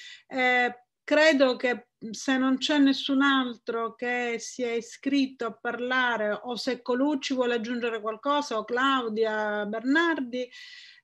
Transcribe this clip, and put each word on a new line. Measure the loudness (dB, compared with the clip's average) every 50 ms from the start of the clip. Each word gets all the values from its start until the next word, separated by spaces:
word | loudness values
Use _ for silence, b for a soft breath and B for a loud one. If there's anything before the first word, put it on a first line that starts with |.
| B B B B B
Eh, | _ -4 0 2 4 4 4 2 0 -2 -8 _ _ _ _ _
credo | 2 4 6 6 6 6 6 4 4 2
che | 0 -2 -2 -2 -2 -6 _ _ _ -14 -14
se | -12 -6 -2 0 0
non | 2 2 2 2 0
c'è | 0 0 4 6
nessun | 6 6 4 2 0 0 2 4
altro | 4 4 4 2 2 -2 -6 -8 _ -6 -4 -4 -4 -4 -6
che | -6 -4 -4 -2 -2 -2 -2 -4 -6
si | -8 -10 -6 -6
è | -4 -2
iscritto | -4 -4 -6 -8 -16 -8 -2 0 2 2 2 0 -2 -6 -6
a | -6
parlare, | -6 -6 -6 -6 -4 -4 -4 -2 0 0 2 0 0 0 -2 -2
o | -2 -4 -6 -8 -8
se | -4 -4 -4 -4 -4
Colucci | -2 -2 0 2 2 2 0 0 -2 -2 -2
vuole | 0 0 0 0
aggiungere | -2 -2 -4 -4 -4 -4 -4 -4 -4
qualcosa, | -6 -6 -8 -4 -2 0 0 0 0 -2 -4 -6
o | -4
Claudia | -2 -2 0 2 2 2 0 0 -2 0 0 0 0 0 -2 -2 -2 -2 -2 -4
Bernardi, | -4 -6 -4 0 2 2 4 4 2 0 -2 -4 -6 -6 -8 -8 -8 B B B B B B B B B B